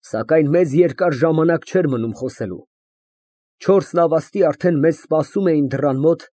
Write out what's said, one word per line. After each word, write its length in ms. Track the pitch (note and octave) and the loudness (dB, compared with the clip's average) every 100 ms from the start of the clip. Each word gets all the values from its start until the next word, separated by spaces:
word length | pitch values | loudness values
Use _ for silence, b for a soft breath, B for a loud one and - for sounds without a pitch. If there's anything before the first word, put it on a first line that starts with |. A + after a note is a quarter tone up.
| - | -8
Սակայն 440 | A2 A2+ D#3+ D3 | -8 0 2 4
մեզ 240 | E3+ F3 | 2 2
երկար 400 | C#3+ F3 B2+ F3 C3+ | 2 2 2 -2 2
ժամանակ 520 | D#3+ D#3 D#3+ E3 - | 0 2 2 0 0
չէր 200 | F#3 D#3+ | -2 0
մնում 280 | B2 A#2 - | -2 -4 -6
խոսելու։ 480 | B2+ - G#2 F2 _ _ _ _ _ _ _ _ _ _ | -10 -8 -10 -10 _ _ _ _ _ _ _ _ _ _
Չորս 280 | - G3 - | 0 2 2
նավաստի 500 | E3+ E3+ D#3+ - G3+ | 0 2 0 -2 -6
արդեն 360 | E3+ - F3+ D#3 | -6 -2 0 2
մեզ 180 | D#3+ D3+ | 0 0
սպասում 500 | - D#3 C#3+ G3+ F#3 | -2 -2 -2 -2 0
էին 220 | D#3 C#3 | 0 0
դռան 320 | C3 C#3 C3+ | -2 -2 0
մոտ 240 | D#3 D#3+ - | 0 0 -6